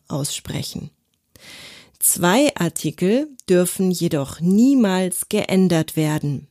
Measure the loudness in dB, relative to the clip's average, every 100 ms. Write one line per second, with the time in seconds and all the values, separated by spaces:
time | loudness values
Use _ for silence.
0 | -8 -6 -6 -8 -8 -8 -8 -10 -14 _
1 | _ _ _ -20 -20 -20 -20 -20 -20 -4
2 | -2 2 2 4 2 2 -2 -2 -6 -2
3 | 0 0 -2 -8 0 2 2 0 -2 0
4 | -2 -2 -6 -4 0 4 4 4 2 2
5 | -2 -4 -4 -4 0 2 4 2 0 -2
6 | -2 -2 -4 -6 -10